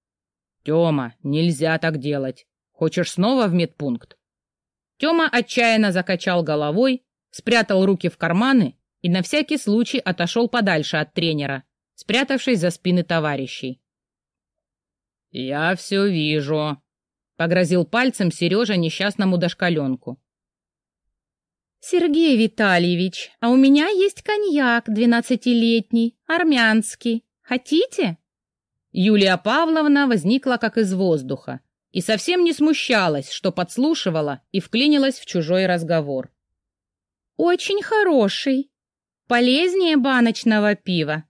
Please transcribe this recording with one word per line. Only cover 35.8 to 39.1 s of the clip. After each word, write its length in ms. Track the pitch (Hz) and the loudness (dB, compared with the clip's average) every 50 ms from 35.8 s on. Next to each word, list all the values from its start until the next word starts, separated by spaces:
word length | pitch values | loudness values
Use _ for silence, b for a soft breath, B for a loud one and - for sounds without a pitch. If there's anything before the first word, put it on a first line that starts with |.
| 165 165 170 160 151 143 139 131 - - _ _ _ _ _ _ _ _ _ _ _ _ _ _ _ _ _ _ _ _ _ - | -2 -2 -2 -2 -2 -2 -6 -8 -8 -10 _ _ _ _ _ _ _ _ _ _ _ _ _ _ _ _ _ _ _ _ _ 0
«Очень 440 | 302 349 349 349 - - 381 415 | 0 2 2 0 0 -2 -4 -4
хороший. 880 | - - 440 427 415 370 320 262 214 196 - - - 277 269 262 277 _ _ _ _ _ _ _ _ _ | -2 0 0 2 2 2 4 2 2 2 0 -2 -2 -2 -2 -2 -2 _ _ _ _ _ _ _ _ _